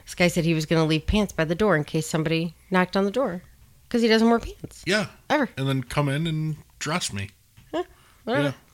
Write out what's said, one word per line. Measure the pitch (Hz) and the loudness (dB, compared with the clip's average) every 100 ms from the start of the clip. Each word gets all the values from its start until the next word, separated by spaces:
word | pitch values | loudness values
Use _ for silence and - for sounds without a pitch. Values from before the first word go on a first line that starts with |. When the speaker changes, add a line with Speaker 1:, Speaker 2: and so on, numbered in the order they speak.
Speaker 1:
This | - - | -18 0
guy | 175 | 2
said | 170 | 2
he | 165 | 2
was | 160 156 | 0 2
gonna | 160 | 2
leave | 156 156 - | 2 2 2
pants | 214 196 | 0 0
by | - | -2
the | 156 | -2
door | 170 214 156 | 0 2 2
in | |
case | 147 160 156 | 0 -4 -2
somebody | 160 156 165 165 - - | -2 0 0 -2 -8 -2
knocked | 185 180 196 | 0 2 0
on | |
the | 202 | 0
door. | 220 262 180 - - - - - | 0 -2 -4 -12 -20 -20 -20 -4
'Cause | 240 | 0
he | 226 | 4
doesn't | 220 226 | 4 4
wear | 233 | 2
pants. | - - - - 160 | 0 -12 -16 -10 -2
Speaker 2:
Yeah. | 208 180 - _ | -2 -2 -8 _
Speaker 1:
Ever. | 294 247 - | 0 0 -2
Speaker 2:
And | 135 | -2
then | 135 | -2
come | - - 143 | -2 -2 0
in | 143 165 | 0 -2
and | 156 156 147 - _ | -2 -4 -6 -12 _
dress | 151 170 - | -4 -4 -4
me. | 101 95 - _ _ - | -6 -10 -12 _ _ -10
Speaker 1:
Huh, | 320 359 - - _ | -8 -8 -12 -20 _
whatever. | - 269 202 - _ | -4 -2 -2 -4 _